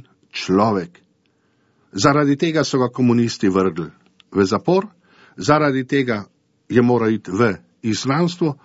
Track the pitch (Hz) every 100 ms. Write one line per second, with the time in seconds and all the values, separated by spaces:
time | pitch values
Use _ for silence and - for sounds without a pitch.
0 | - _ _ - - 95 113 101 87 -
1 | _ _ _ _ _ _ _ _ _ -
2 | 147 147 143 139 170 156 139 135 123 123
3 | 123 120 117 - 98 95 92 85 76 -
4 | _ _ _ 98 95 101 - 185 208 _
5 | _ _ _ - 107 151 147 135 127 139
6 | 123 107 98 _ _ _ - 120 120 120
7 | 110 110 92 95 117 90 _ _ 117 104
8 | 127 147 175 - 160 135